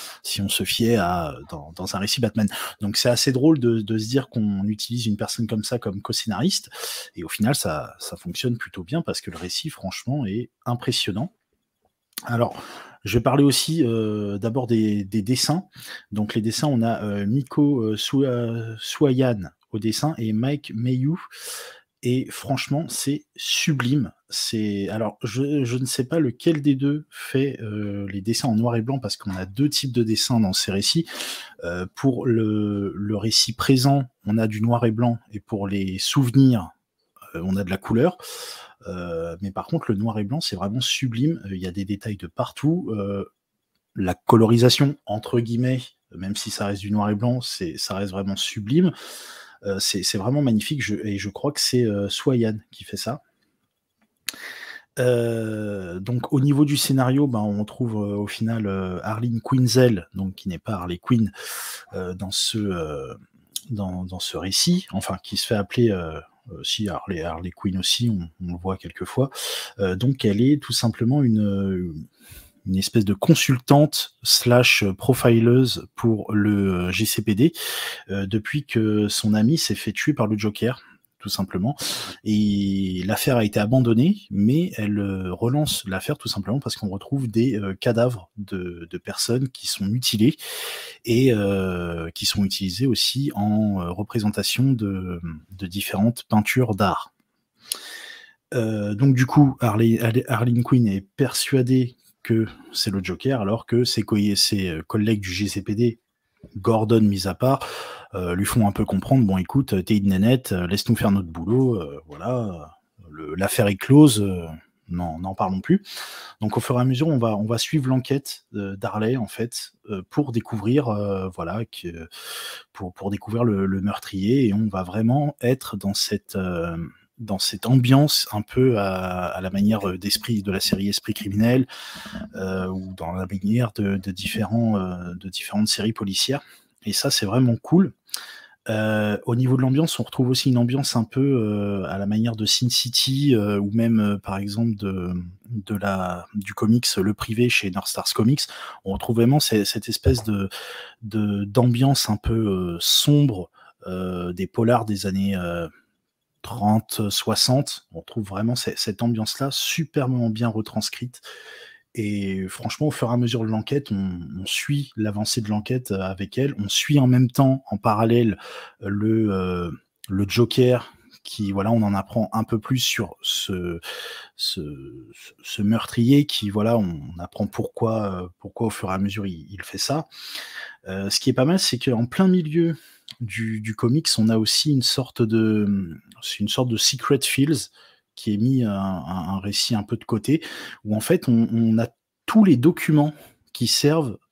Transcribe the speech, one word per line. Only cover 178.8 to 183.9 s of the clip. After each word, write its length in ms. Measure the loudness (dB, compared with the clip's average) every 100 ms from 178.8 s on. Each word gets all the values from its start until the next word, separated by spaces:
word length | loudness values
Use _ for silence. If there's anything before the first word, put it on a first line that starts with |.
| -6
et 40 |
à 40 | -2
mesure 300 | -2 -4 -8
il, 180 | -8 -14
il 100 | -16
fait 160 | -12 -6
ça. 300 | -2 -2 -4 -14 -14 -14 -14 -14 -16 -16 -10
Euh, 220 | -6 -2
ce 100 | 0
qui 100 | 2
est 40 |
pas 120 | 2 4
mal, 140 | 2
c'est 180 | 0 0
qu'en 280 | 0 0 0
plein 240 | 4 4
milieu 480 | 4 2 0 0 -2 -10 _ -20 -10
du, 400 | -8 -4 -4 -4
du 140 | -6 -2
comics, 340 | 2